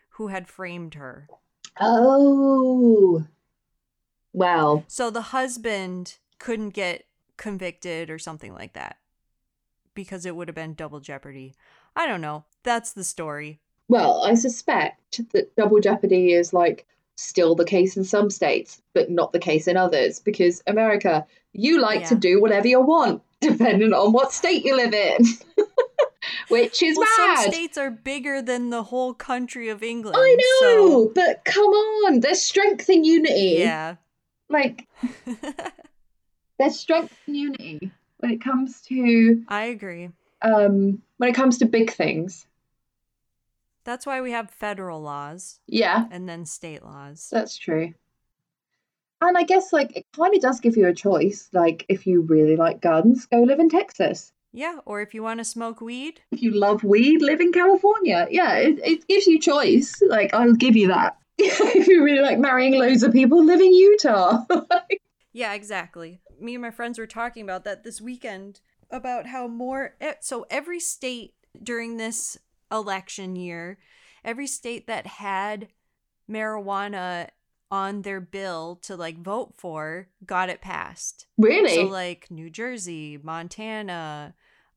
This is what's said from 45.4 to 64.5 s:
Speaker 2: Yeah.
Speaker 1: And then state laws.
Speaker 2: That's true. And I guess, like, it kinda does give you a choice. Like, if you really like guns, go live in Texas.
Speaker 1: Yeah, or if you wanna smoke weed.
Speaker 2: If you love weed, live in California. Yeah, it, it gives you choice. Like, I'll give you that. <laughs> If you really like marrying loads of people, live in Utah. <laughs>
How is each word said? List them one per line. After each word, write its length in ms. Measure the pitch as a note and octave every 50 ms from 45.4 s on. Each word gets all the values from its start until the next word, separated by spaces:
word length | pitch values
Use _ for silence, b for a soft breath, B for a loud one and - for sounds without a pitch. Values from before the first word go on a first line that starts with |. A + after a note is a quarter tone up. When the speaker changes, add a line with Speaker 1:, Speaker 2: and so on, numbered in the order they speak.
| - - - _ _
Speaker 2:
Yeah. 400 | - - A3+ G#3 F3 F#3 A3+ A3+ A3+
Speaker 1:
And 160 | F3+ F3+ F#3 F3+
then 180 | E3 E3+ E3
state 360 | D#3 - - F3 D#3+ D3+ C3+ A2+
laws. 440 | A2 - C#3 C#3 C#3+ D3+ - - -
Speaker 2:
That's 260 | - A3 A3 - -
true. 360 | - - F3+ D#3+ D#3+ E3 E3 - _ _ _ _ _ _ _ _ _ _ _ _ _ _ _ _ _ _ _ _ _ _ _ _ -
And 160 | E4 F4+ F4+
I 60 | F4
guess, 300 | E4 - F#4 F#4+ F#4 -
like, 220 | E4+ D4 C4 A3+ -
it 100 | F#3 - _ -
kinda 240 | D4 E4+ F#4+ G#4 -
does 220 | C4+ C4 B3+ -
give 160 | - A#3 A3+
you 100 | A3 F#3
a 80 | F3+ F3
choice. 540 | - - A3 F#3 D3 D#3+ G3 G3+ - - _
Like, 320 | - F3+ E3+ E3 E3 E3 - -
if 180 | F#3+ F#3+ -
you 160 | F#3+ F3+ F3
really 340 | D#3+ D#3+ D#3 D#3 D3+ D#3 D#3+
like 240 | E3 E3 E3 - -
guns, 460 | - E3+ D#3+ E3 G3 A#3 C4 B3 -
go 140 | - A#3+ A#3
live 160 | A#3+ B3+ C#4 D#4
in 80 | E4 D#4+
Texas. 640 | D#4 F#4+ G4+ - - - F3 - - - - _ _ _ _ _ -
Speaker 1:
Yeah, 220 | A#3+ D4 E4+ E4+ C#4+ -
or 160 | - G#3 G#3
if 100 | G#3 G#3 -
you 80 | A3
wanna 220 | A3 A3+ A3+ A3+ A3+
smoke 360 | - - A3+ A#3 A3+ A3+ -
weed. 400 | A3+ A#3 A#3+ B3+ C#4 D#4+ - _ _ -
Speaker 2:
If 100 | A#3+ -
you 100 | A#3+ A3+
love 320 | G#3+ G3+ G3+ G3+ G#3 A3+ A3
weed, 360 | G3 G3+ A3 B3 D4 D#4+ E4
live 200 | D4 C#4 D#4 E4
in 120 | F4 F4+
California. 720 | E4+ F4+ F4 F#4+ G4+ F#4+ G4 G#4 G#4+ A4 F#4 B3 F3+ E3+ E3+ -
Yeah, 260 | - F4+ E4+ - - -
it, 200 | - D#4+ D4 - -
it 240 | D#4+ E4 D#4+ _ -
gives 180 | G4 G4+ G4+
you 120 | F#4 D#4+ D#4
choice. 600 | - E4+ C#4+ D4 - - - B3+ C#4+ - - - G4+
Like, 260 | - A3+ G#3+ G3+ G3+
I'll 220 | - A#3 A#3+ A#3+ A#3
give 220 | A#3 B3+ C4 A3
you 120 | A3 G3 F#3
that. 280 | F3+ F3+ F3 - - _ _
<laughs> 120 | _ - -
If 500 | G#4 - - - G#4 A#4+ A#4+ F#4+ - F#4
you 160 | F#4 E4 C#4+
really 160 | D4 C#4+ C4+
like 160 | C#4 C4 F#3 A3
marrying 360 | C#4+ C4+ B3+ B3+ C4 C4+ C4+ C4
loads 240 | A#3+ B3+ C4 G#3+
of 100 | A#3+ A#3
people, 320 | A#3 C4 C4 B3 D#4 F4 D#4
live 160 | D#4 F4+ E4+
in 140 | F#4+ F#4 F#4
Utah. 720 | F#4 F#4+ G4+ G#4 G#4 - C4+ G#3+ F#3+ F3+ F3+ A3+ A#3 -
<laughs> 60 | -